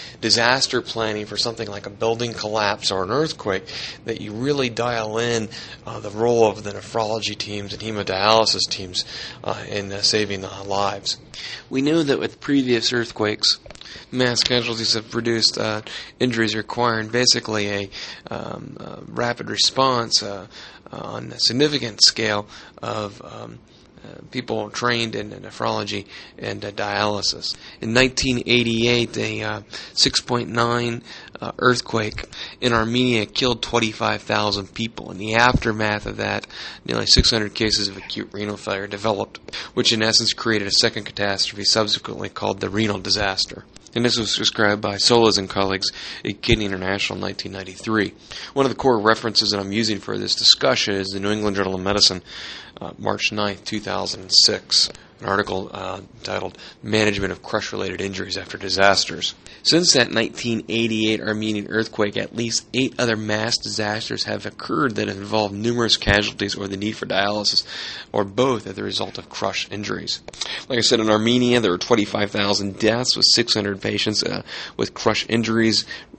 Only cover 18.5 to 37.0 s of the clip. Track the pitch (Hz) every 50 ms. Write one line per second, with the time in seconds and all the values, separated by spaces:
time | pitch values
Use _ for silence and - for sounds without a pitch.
18.5 | - - - - - - - - - - - - - - 120 120 120 - 110 107
19.5 | 110 104 - - - 131 135 135 127 120 117 113 - - 107 101 101 98 92 -
20.5 | - - - - - - - - - - - - 110 113 123 - - - - -
21.5 | 113 127 147 151 147 135 120 117 101 - - - - - 113 107 104 104 104 -
22.5 | - - - - - - - 113 110 110 104 101 104 - - - 113 113 113 113
23.5 | 113 117 - - - - - - - - - - - - - - - 127 123 -
24.5 | 113 110 107 104 - - 120 120 120 117 117 113 104 107 104 107 104 98 98 101
25.5 | - - 113 113 113 110 107 104 107 104 98 - - - - - - - - 107
26.5 | 104 101 107 104 104 - 104 104 101 101 104 104 104 101 - - - - - -
27.5 | - - - - - - - 110 113 123 131 131 123 - - 135 123 120 - -
28.5 | 120 120 120 117 113 113 113 120 120 120 117 110 - 113 110 110 110 107 107 107
29.5 | 107 107 101 - - - - - - - - 131 - - - - 123 120 117 -
30.5 | - 117 117 117 120 120 120 120 117 117 - - - - - - - - - -
31.5 | - - - 123 123 120 - - - 113 107 107 - - - - - - - -
32.5 | - - - 123 117 113 110 113 117 123 127 127 120 110 104 101 - - 131 127
33.5 | 120 117 - - - 117 113 110 107 - 113 107 107 104 - - 110 107 107 104
34.5 | 101 101 98 - - - 113 113 113 - 110 - 92 90 101 107 110 113 120 123
35.5 | 127 - - 113 107 107 110 107 104 107 110 110 104 107 104 104 101 104 - -
36.5 | - - - - - - - - 123 113